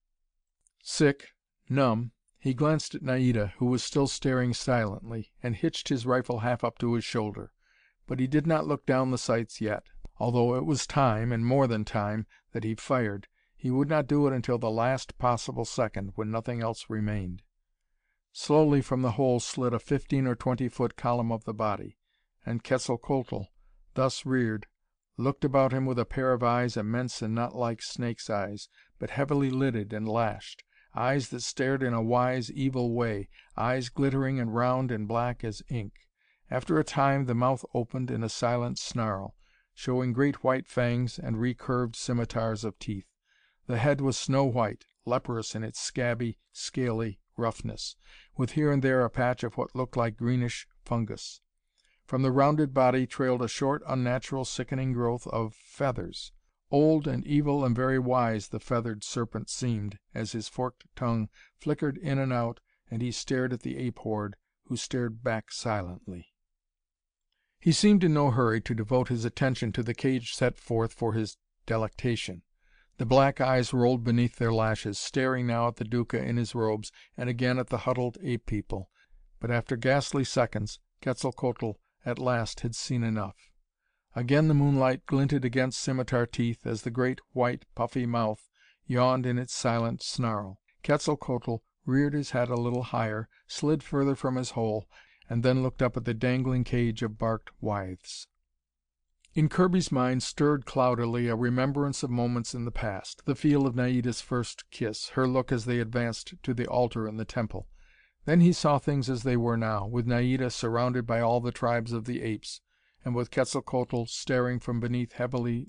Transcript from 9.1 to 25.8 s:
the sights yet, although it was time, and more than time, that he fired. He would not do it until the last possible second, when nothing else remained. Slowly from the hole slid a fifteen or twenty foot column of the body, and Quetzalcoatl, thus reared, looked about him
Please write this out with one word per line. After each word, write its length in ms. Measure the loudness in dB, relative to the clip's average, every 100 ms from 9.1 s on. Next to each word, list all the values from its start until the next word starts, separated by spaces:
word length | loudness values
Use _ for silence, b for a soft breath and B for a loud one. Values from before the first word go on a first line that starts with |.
the 60 | 0
sights 420 | 0 0 0 -4
yet, 240 | -4 -4 -8 -16 -14 -4
although 400 | 0 4 4 2
it 100 | 0
was 220 | -2 0
time, 460 | 2 4 2 0
and 120 | 0 2
more 220 | 4 4
than 160 | 2
time, 420 | -2 -2 -2 -4 -6 b b
that 100 | -6
he 100 | -4
fired. 540 | -4 -2 0 0 -4 -10 _ _
He 160 | _ -2
would 200 | 0 2
not 180 | 0 2
do 200 | 2 2
it 60 |
until 240 | 2 0 0
the 140 | 0
last 460 | 0 2 0 -4 -2
possible 480 | 2 2 -2 -6 -4
second, 480 | 0 -2 -2 -6 -4
when 160 | -4
nothing 300 | -4 -4 -4
else 240 | -4 -4 -6
remained. 540 | -2 -2 -2 -4 -8 -14 _ _ _ _ _ _ _ _
Slowly 480 | -8 2 6 6 4
from 220 | 2 0
the 100 | 0 2
hole 220 | 2 2
slid 320 | 0 -2 0
a 40 | 0
fifteen 480 | 0 -2 0 0 0
or 80 |
twenty 360 | -2 -2 -2 -2
foot 260 | -2 -2 -2
column 380 | 0 0 0
of 100 | -2
the 100 | -4
body, 440 | -2 -2 -2 -6 -16 _ _ _ _ -6
and 180 | -6
Quetzalcoatl, 840 | -2 -2 0 -4 -2 -2 -2 -6 -8 _ _ _ _
thus 320 | -2 -2 -2 -2
reared, 420 | 0 0 -2 -8 _ _ _ _ -4
looked 260 | -2 0
about 300 | 2 4 4
him 120 | 2